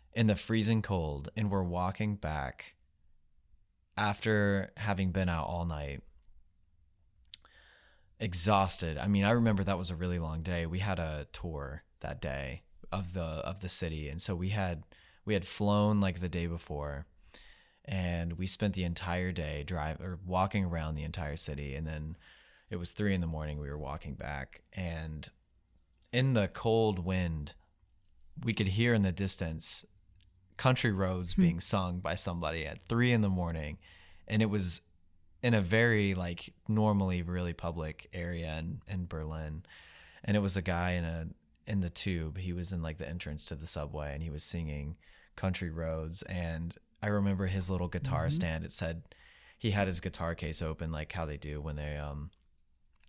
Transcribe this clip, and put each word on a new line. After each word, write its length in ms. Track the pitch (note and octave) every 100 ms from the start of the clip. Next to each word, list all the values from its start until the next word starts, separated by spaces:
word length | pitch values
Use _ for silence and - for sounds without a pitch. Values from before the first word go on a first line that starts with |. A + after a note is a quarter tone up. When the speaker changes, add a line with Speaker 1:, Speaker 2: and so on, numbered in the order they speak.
| _
Speaker 1:
in 140 | A#2 A2
the 80 | G2
freezing 440 | - A2+ G#2+ A2
cold, 460 | - F#2+ D#2 C#2+ D2 A2
and 160 | G#2
we're 120 | G2
walking 520 | F2 F2 F2+ - G#2+ G2+
back 600 | D#2 D2+ C2+ - - - _ _ _ - _ _ _ - _ _ _ -
after 760 | G#2 G2+ A2+ G#2+ G2+ G2 F#2 -
having 340 | G#2 G2 F#2
been 160 | F#2 F2+
out 200 | E2 -
all 180 | F2 E2+
night, 360 | D2 C#2+ C#2 - - - - - _ _ _ _ _ _ _ - - - - - - _ _ _ -
exhausted. 800 | G#2+ F2 G#2+ G2+ F#2 - E2+ C#2+
I 100 | G2
mean, 180 | G2+ G2+
I 60 |
remember 320 | A#2+ A2+ G2+
that 140 | G2 F#2
was 120 | F2
a 60 | E2
really 240 | F2+ F2
long 220 | D#2+ D#2+
day. 240 | E2+ E2+ E2
We 140 | F#2
had 200 | G2+ F2
a 280 | D#2+ D2+ D2
tour 500 | - F2 D2+ C2+ D2+ - _
that 200 | - C#2
day 420 | C#2+ C2+ C2+ - - - -
of 220 | F#2 F2
the, 80 | F2+
of 360 | E2 D#2 - F#2+
the 80 | F#2
city, 400 | - E2+ D#2 D2
and 120 | D#2+
so 140 | - F2
we 140 | F#2+
had, 340 | G#2 F#2 D#2+ - - - - -
we 80 |
had 120 | G2+ F2+
flown, 540 | - G#2 G#2 G#2 G#2
like, 200 | F#2+ F2
the 100 | F2+
day 160 | F2 E2+
before, 600 | E2+ - D2 D2 C#2 - - - - - - _ _
and 500 | - F#2+ F2+ E2+ E2+
we 140 | E2 F#2
spent 260 | - G#2
the 100 | F#2
entire 480 | F2 E2 F#2 F2+ F#2
day 320 | E2+ D2+ D2 D2
drive-, 340 | E2+ D#2 D#2
or 180 | F#2 E2+ F2+
walking 400 | F2+ G2 G#2 F2+
around 300 | E2 D#2 D2+
the 80 |
entire 320 | D2 F#2 D2 D#2
city, 400 | - C#2+ C#2+ C#2
and 100 | D#2
then 300 | D#2 D#2 - - - - - _
it 80 | F2
was 140 | F2
three 220 | - G#2
in 80 | F#2
the 60 | E2
morning, 320 | D#2 D2+ D2
we 100 | C#2+
were 80 | D2+
walking 360 | C#2 D2+ D2
back, 480 | C2+ - C#2+ C2 - _
and 560 | F#2 F2 E2 D#2+ D2+ - - _ _ _ _ _ _ -
in 200 | A#2+ C3+
the 140 | A#2 F#2+
cold 520 | - A2+ A2+ A2 F#2
wind, 540 | F2 F#2 F2 D#2 D2 - _ _ _ _ _ _ - -
we 100 | A#2+
could 140 | A2 F#2+
hear 260 | G2 A#2+
in 80 | A2+
the 100 | F#2+
distance 720 | F2 G2 - E2+ D#2+ - - - - _ - - _ _ -
Country 340 | C3 B2 A#2
Roads 420 | F#2+ F#2 F#2 F2
Speaker 2:
Hmm. 80 | -
Speaker 1:
being 180 | F3 F2
sung 400 | - G2 F2+ F2+
by 160 | D#2+ F2
somebody 500 | G2 F2 D#2 E2 D2
at 140 | - -
three 240 | A#2 B2
in 100 | A#2
the 80 | G2+
morning, 480 | F#2 E2+ E2 D2+ D2+ - - - - -
and 140 | G#2+
it 80 | A2
was 320 | G#2 F2+ - - _ _ _ _ -
in 100 | B2
a 80 | A2
very, 540 | F2 A2 A#2+ G#2+ G2+ F#2
like, 380 | F2 E2+ - - -
normally 540 | A2 G#2+ G2+ F#2+ F2+
really 300 | E2+ F2+ F2
public 540 | E2 E2+ E2 D#2 - -
area 440 | F2+ F2 E2+ E2 D#2+
in, 220 | E2+ - -
in 180 | F#2+ F2
Berlin, 580 | D#2+ D#2 D#2+ D#2 D#2 - - - - - -
and 140 | - G#2
it 20 |
was 160 | G2 F#2+
a 60 |
guy 300 | F2 F2 F2+
in 120 | F2+
a, 240 | E2 E2 E2 - _ _ -
in 140 | G2
the 80 | F2
tube. 480 | - G2+ F2 D#2+ F2+
He 160 | F#2
was 180 | F2 F2
in, 100 | F2
like, 160 | D#2+ D#2
the 100 | -
entrance 360 | F2 - D2+ -
to 100 | D2
the 120 | D#2+
subway, 460 | E2 D2 D2+ D2
and 100 | C#2+
he 60 | D#2+
was 140 | D2
singing 520 | - E2+ D#2 D2 D2 F2 - - _ -
Country 340 | F#2+ F2+ F2
Roads, 520 | D#2+ D#2+ D#2+ D#2+ E2+
and 500 | - F#2 E2+ E2 E2+ - _ _
I 40 | G#2
remember 380 | G#2 G2 F#2+ F#2+
his 220 | F#2+ F#2
little 200 | F2+ F2
guitar 320 | F#2 C2+ D#2 D#2+
Speaker 2:
Mm-hmm. 20 | -
Speaker 1:
stand. 280 | E2+ D#2+ E2
It 60 |
said, 320 | - E2+ E2 - - - - - _
he 120 | A2+
had 160 | G2+ F#2+
his 120 | E2+
guitar 360 | F2+ - E2 E2
case 260 | D#2+ -
open, 300 | D#2+ D#2 D#2+
like 200 | D#2 D#2
how 140 | F2 D#2
they 120 | C#2+
do 220 | D2+ D2
when 140 | D2+ D2
they, 220 | D2 D2
um, 340 | D2 D2 D2+ - _ _ _ _ _ _